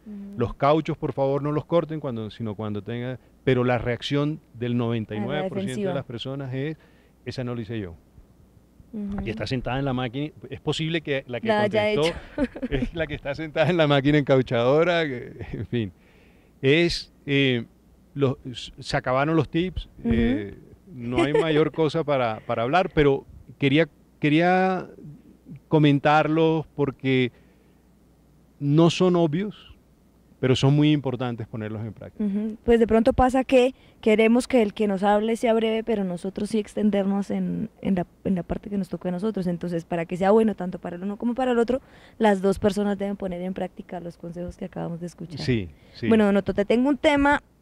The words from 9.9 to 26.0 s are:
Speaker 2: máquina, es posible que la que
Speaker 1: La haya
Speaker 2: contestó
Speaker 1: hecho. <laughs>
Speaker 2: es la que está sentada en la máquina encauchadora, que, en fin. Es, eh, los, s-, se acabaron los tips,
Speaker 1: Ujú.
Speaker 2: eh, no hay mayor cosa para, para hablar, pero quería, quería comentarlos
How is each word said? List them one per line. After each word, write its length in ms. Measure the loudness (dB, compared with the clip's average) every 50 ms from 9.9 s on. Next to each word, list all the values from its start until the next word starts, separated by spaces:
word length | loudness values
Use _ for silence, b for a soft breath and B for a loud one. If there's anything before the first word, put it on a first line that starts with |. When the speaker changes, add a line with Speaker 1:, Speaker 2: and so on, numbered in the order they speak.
| -2
Speaker 2:
máquina, 400 | -2 -4 -4 -4 -6 -8 -8 -8 -14 -16 -14
es 120 | -14 -8
posible 400 | -4 -4 -4 -2 -2 -4 -4 -4
que 220 | -4 -4 -4 -4 -4 -6
la 120 | -10 -6
que 60 | -2 -2
Speaker 1:
La 120 | 0 0
haya 320 | 0 0 0 0 0 2 0
Speaker 2:
contestó 480 | 2 0 0 -2 -4 -12 -14 -6 -6
Speaker 1:
hecho. 80 | -6 -4 -4 -8 -8 -4
<laughs> 60 | -4
Speaker 2:
es 220 | -4 -4 -4 -4
la 100 | -6 -6
que 80 | -6 -6
está 200 | -8 -8 -8 -8
sentada 340 | -6 -8 -6 0 0 2 2
en 80 | 4 4
la 80 | 4
máquina 320 | 6 4 4 4 4 4 4
encauchadora, 880 | 4 4 4 4 4 2 0 2 4 4 4 4 4 4 2 0 0
que, 280 | -2 -4 -8 -10 -12 -12 -14 -12 -10
en 140 | -8 -8 -8 -4
fin. 240 | -4 -4 -4 -4 -8 b b b b b b b b b b b b b
Es, 520 | 2 4 4 4 4 2 0 -4 -10 -12 _ _ -6 -2
eh, 380 | 0 2 2 2 2 0 -2 -6 _ _ _ _ _ _ _ _ -4
los, 220 | 0 0 0 0 -2 -8 -14
s-, 220 | -14 -14 -14 -16 -18 -16
se 180 | -10 -4 -4 -4
acabaron 380 | -2 0 0 0 2 2 2
los 140 | 2 0 0
tips, 380 | 0 -2 -2 -2 -4 -8 -12 -12 -16 -8
Speaker 1:
Ujú. 100 | -2 0
Speaker 2:
eh, 460 | 2 2 2 2 0 -2 -4 -8 -12 -18 -20 -20 -20 -20 _ -20
no 300 | -16 -12 -8 -4 -2 0
hay 120 | 0 2 2
mayor 380 | 0 2 2 2 2 2 0 0
cosa 300 | 0 0 0 0 -2 -2
para, 340 | 0 0 0 0 0 -2 -4 -4 -4
para 160 | -2 -2 0
hablar, 260 | 2 2 2 2 2 2
pero 300 | 4 4 4 4 2 -2 -10 -20 -20 -20 -20 -8 0
quería, 280 | 0 2 4 4 2 2 _ _ _ _ _ -2
quería 680 | 0 2 4 4 4 4 4 4 2 2 0 -2 -6 -10 -16 -18 -18 -20 -20 -20 -20 -20 -20 _ _ -20 -20 -18 _ 0
comentarlos 1000 | 2 4 6 6 4 4